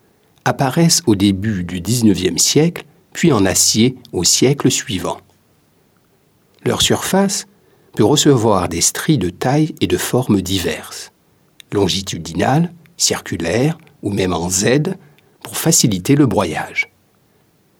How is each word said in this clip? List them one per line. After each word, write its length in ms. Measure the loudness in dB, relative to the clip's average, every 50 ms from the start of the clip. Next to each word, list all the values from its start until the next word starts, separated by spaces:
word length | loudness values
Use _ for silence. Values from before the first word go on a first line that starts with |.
| _ _ _ _ _ _ _ _ -4
apparaissent 580 | -4 -2 0 0 0 2 2 2 4 2 2 2
au 80 | 2 2
début 500 | 4 4 2 2 0 -2 -4 -4 -4 -6
du 160 | -6 -8 -6
dix-neuvième 560 | -4 -4 0 2 4 2 2 2 0 -2 -2
siècle, 480 | 0 0 2 2 2 2 2 0 -4 -12 _ _ _ _ _ -4
puis 160 | 0 2 2
en 160 | 4 4 2
acier 480 | 2 2 2 0 2 2 2 2 2 0 -4 -12 -10
au 120 | -6 -2 0
siècle 480 | 0 2 2 2 2 2 2 0 0
suivant. 460 | 0 -2 -4 -6 -6 -6 -6 -6 -8 -10 -14 _ _ _ _ _ _ _ _ _ _ _ _ _ _ _ _ _ _ _ _ _ _ _ _ _ _ _ -4
Leur 180 | -2 0 0
surface 640 | 0 0 0 0 -2 0 0 0 2 0 -2 -6 -10 _ _ _ _ _ _ _ _ _
peut 100 | -2 2 2
recevoir 640 | 2 4 4 4 4 4 4 4 2 2 2 0 -2
des 120 | -4 -2
stries 380 | -4 -4 -4 -2 0 0 0 0
de 120 | 0 -4
taille 420 | -4 -4 -2 0 2 2 0 0 -2 -2
et 60 | -2
de 100 | -2 -2
formes 460 | -2 -2 -2 -2 0 0 2 0 0
diverses, 680 | 0 -2 -4 -4 -2 -4 -6 -8 -10 -14 -16 -16 -16 -18 _ _ _ _ _ _ _ _ _ -20 -14 -6
longitudinales, 1000 | -2 -2 0 0 -2 -4 -6 -8 -10 -10 -10 -8 -6 -2 0 0 2 0 0 -2 -6 -12 -20 _ _
circulaires 840 | -4 -2 -2 -2 -4 -6 -8 -8 -6 -4 -2 0 0 0 0 -2 -4 _ _ _ _
ou 80 | -8 -6
même 220 | -2 -2 -2 -2
en 180 | -2 -2 -4 -4
Z, 460 | -2 0 0 2 2 2 0 -2 -6 -8 -12 -20 _ _ _ _ _ _ -16
pour 120 | -12 -8
faciliter 600 | -4 0 2 2 4 2 2 0 0 0 2 4
le 100 | 4 4
broyage. 640 | 4 2 0 0 -2 -2 -6 -8 -8 -8 -8 -8 -8 _ _ _ _ _ _ _ _ _ _ _ _ _ _ _ _ _